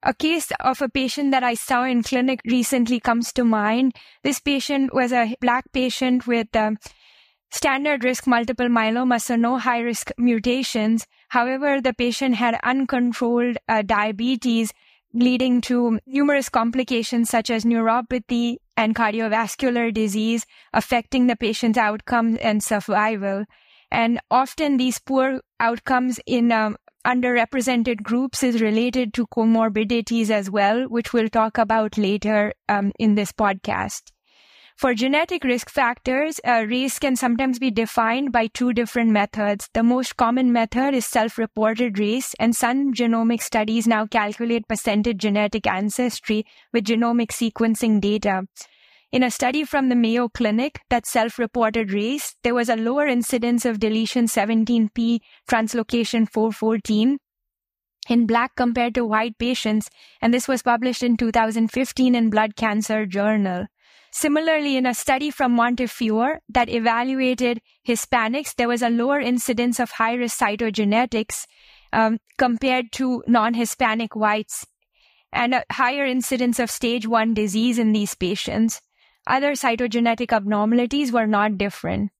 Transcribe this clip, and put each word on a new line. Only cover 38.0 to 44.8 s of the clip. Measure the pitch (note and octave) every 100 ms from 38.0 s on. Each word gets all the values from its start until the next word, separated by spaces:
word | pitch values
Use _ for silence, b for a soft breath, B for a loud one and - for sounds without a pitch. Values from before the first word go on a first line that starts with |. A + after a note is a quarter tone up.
| A3+ A#3+ C#4
by | A#3+ A3+
two | - B3
different | A#3 A#3 - A3+
methods. | G#3+ G3+ - G#3 G#3 -
The | -
most | A3+ B3 B3+ -
common | A#3 B3 C4
method | A#3+ A3+ A#3+ C4+
is | C4+
self-reported | A3+ B3 A3 - A3 - A3 A3 B3 G3
race, | G#3 A#3 C4 -
and | A3
some | A3+ A#3+ C4 C#4
genomic | A#3 A#3+ A3+ A3+ A#3
studies | - A#3 G#3+ A3+ A3
now | A3 G#3+
calculate | A#3 G#3 G#3 A#3 A#3 A3
percentage | A3